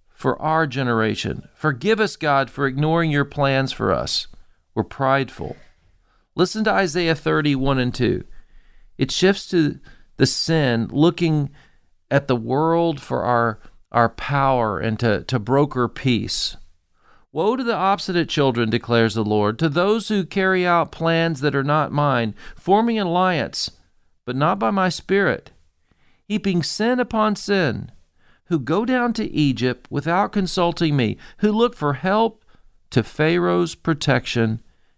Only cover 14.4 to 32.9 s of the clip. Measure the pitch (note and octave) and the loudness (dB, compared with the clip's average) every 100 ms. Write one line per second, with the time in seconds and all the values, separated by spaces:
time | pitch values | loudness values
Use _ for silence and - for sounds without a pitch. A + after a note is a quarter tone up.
14.4 | C3+ B2+ A2 F2+ A2+ A2 A#2 G2+ - B2+ | 2 2 0 -2 -2 0 0 0 -2 -4
15.4 | G2+ C#3 D3 B2+ A#2+ - C3 A2 G2+ - | 0 2 2 0 -4 -2 -2 0 -2 -4
16.4 | - - - _ _ _ _ _ _ D3 | -6 -8 -18 _ _ _ _ _ _ -2
17.4 | G3+ B3+ A#3 F3 F#3+ G3 - F3 - D3+ | 0 0 -2 0 0 0 0 -2 0 2
18.4 | C3+ A#2 A2 A#2 - A#2 A2+ G#2+ G#2 G#2+ | 2 2 0 -2 2 2 4 2 2 2
19.4 | G#2 A#2 D#3+ D#3 G3 A3+ - G#3 E3 G3 | 2 2 0 2 2 0 0 -2 0 0
20.4 | F#3+ F#3 F3+ E3+ C#3+ - E3 E3 E3 C3+ | 0 2 2 2 0 -2 0 2 0 0
21.4 | C#3+ C#3 C#3 D3+ C#3+ D3 D3 B2 A2+ - | -2 0 0 0 0 0 2 2 -2 -6
22.4 | - - - G#3 A#3 A3 F3+ F3+ F#3 D#3 | -18 -10 2 2 2 0 0 0 2 0
23.4 | F#2 - - - _ _ _ _ B2 C3 | -4 -6 -8 -10 _ _ _ _ -8 0
24.4 | D#3 G3+ A3 G3 F#3 - - G3 E3+ - | 0 0 0 0 0 -2 -2 0 0 -2
25.4 | - _ _ _ _ _ _ _ - G#3 | -8 _ _ _ _ _ _ _ -6 -2
26.4 | G3 F3 - - A#3 B3+ B3 A3 G#3+ G3 | 0 -2 -2 -2 0 0 -2 0 0 -2
27.4 | - G3 D3 - - - _ _ _ _ | -2 0 0 -2 -10 -18 _ _ _ _
28.4 | - E3 A#2+ F#3 A#3 B3+ A#3+ A3 G#3+ - | -4 -4 0 0 2 0 0 -2 -4 2
29.4 | C#3+ A2 B2+ A#2+ - C#3 D3+ F3+ G#3 G#3 | 2 2 -2 -2 -6 -4 0 0 0 0
30.4 | F3+ F#3+ E3+ - D#3+ C#3+ G#2+ G2+ - - | -2 0 0 2 2 2 0 -2 -12 -2
31.4 | G#3+ G#3+ A#3 - D3 C3+ F#3+ G#3+ A3+ - | 0 2 0 0 -4 -2 0 2 0 -4
32.4 | _ - - _ _ | _ -20 -20 _ _